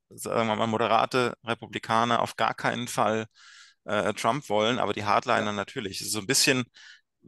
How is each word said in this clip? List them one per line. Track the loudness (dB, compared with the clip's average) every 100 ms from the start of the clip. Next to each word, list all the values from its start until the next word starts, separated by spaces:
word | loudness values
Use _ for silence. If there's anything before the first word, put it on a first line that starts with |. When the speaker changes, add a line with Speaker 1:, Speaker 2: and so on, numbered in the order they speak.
| _
Speaker 1:
sagen | -12 -4 0 0
wir | 0
mal, | 0
moderate | 0 2 2 2 2 0 -2 -6
Republikaner | -6 -8 -8 0 2 4 2
auf | 0 0
gar | -2
keinen | 0 -2 -2 -4
Fall, | 0 0 0 -4 _ -20 -20 -20 _ -4
äh, | -2 0
Trump | 0 0 0 0
wollen, | 0 2 0
aber | -2
die | -2 0
Hardliner | 2 2 0 0
Speaker 2:
Ja. |
Speaker 1:
natürlich. | -4 -6 -8 -8 -8
Es | -6
ist |
so | -4
ein | 0
bisschen, | 2 4 2 -2 -10 -20 -20 _ _